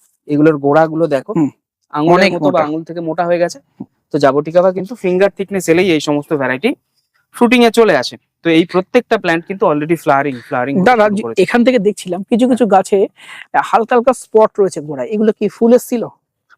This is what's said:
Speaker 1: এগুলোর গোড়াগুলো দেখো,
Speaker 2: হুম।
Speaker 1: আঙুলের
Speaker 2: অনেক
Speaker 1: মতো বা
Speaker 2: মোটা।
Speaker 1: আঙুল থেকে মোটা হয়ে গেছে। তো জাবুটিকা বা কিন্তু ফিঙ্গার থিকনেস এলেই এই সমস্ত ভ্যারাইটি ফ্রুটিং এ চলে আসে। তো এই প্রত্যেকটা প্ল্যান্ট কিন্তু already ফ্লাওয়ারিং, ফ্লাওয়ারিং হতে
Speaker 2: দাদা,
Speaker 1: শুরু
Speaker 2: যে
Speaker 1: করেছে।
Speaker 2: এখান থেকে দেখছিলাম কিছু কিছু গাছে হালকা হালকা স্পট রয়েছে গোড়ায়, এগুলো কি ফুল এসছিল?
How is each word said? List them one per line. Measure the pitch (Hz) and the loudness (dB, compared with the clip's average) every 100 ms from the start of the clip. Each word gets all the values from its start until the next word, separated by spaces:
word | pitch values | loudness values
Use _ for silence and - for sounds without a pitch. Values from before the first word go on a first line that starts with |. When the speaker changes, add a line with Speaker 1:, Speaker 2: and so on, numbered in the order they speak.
| _ _ - | _ _ -6
Speaker 1:
এগুলোর | 147 156 151 | 0 2 2
গোড়াগুলো | 143 151 160 156 165 | 2 2 2 0 -2
দেখো, | 139 123 | -4 -4
Speaker 2:
হুম। | 208 143 - _ _ _ | -2 -2 -4 _ _ _
Speaker 1:
আঙুলের | 147 156 175 | -4 2 2
Speaker 2:
অনেক | 196 | 2
Speaker 1:
মতো | 175 | 0
বা | 151 | -2
Speaker 2:
মোটা। | 165 | 0
Speaker 1:
আঙুল | 151 160 | -2 -6
থেকে | 165 170 | -10 -10
মোটা | 165 165 170 | -8 -6 -2
হয়ে | 175 | 0
গেছে। | 170 277 _ - - _ _ | -2 -6 _ -20 -20 _ _
তো | 151 | 0
জাবুটিকা | 139 139 151 170 | 2 2 0 0
বা | 185 | 0
কিন্তু | 185 185 240 | -2 -8 -8
ফিঙ্গার | 190 180 196 - | -4 0 0 -2
থিকনেস | 196 196 170 | -8 -6 0
এলেই | 165 190 | 0 2
এই | 156 | 0
সমস্ত | 147 147 143 | 0 -4 -4
ভ্যারাইটি | 151 127 127 233 330 _ _ _ _ _ - | -4 -4 -2 -4 -6 _ _ _ _ _ -2
ফ্রুটিং | 240 240 233 | 2 4 4
এ | |
চলে | 220 220 143 | 4 2 2
আসে। | 120 - _ _ | -2 -10 _ _
তো | 165 | 0
এই | 160 175 | 0 0
প্রত্যেকটা | 180 185 247 - 220 | -2 0 -2 0 -4
প্ল্যান্ট | 180 165 170 | -2 -4 -4
কিন্তু | 196 196 | -2 0
already | 147 156 170 | 0 -2 -4
ফ্লাওয়ারিং, | - 139 143 127 - | 0 0 0 -6 -8
ফ্লাওয়ারিং | 135 123 139 | -6 -2 0
হতে | 196 | 2
Speaker 2:
দাদা, | 240 | 4
Speaker 1:
শুরু | 214 202 | 2 0
Speaker 2:
যে | |
Speaker 1:
করেছে। | 117 113 | -6 -2
Speaker 2:
এখান | 185 240 | 0 2
থেকে | 240 247 | 2 2
দেখছিলাম | 196 196 180 175 | 0 -4 -8 -10
কিছু | 196 226 247 | -4 0 0
কিছু | 240 220 | 0 2
গাছে | 190 190 196 196 _ - - - - | 2 2 0 0 _ -20 -20 -8 -4
হালকা | - 208 226 247 | -2 -2 0 0
হালকা | 240 | 0
স্পট | 247 - 220 220 - | -2 0 2 2 2
রয়েছে | 190 160 | -2 -2
গোড়ায়, | 147 139 123 | -10 -10 -6
এগুলো | 214 214 | -2 -2
কি | 202 208 | 0 -4
ফুল | - 226 | 0 2
এসছিল? | 240 - 240 156 _ _ _ _ | 2 2 -6 -8 _ _ _ _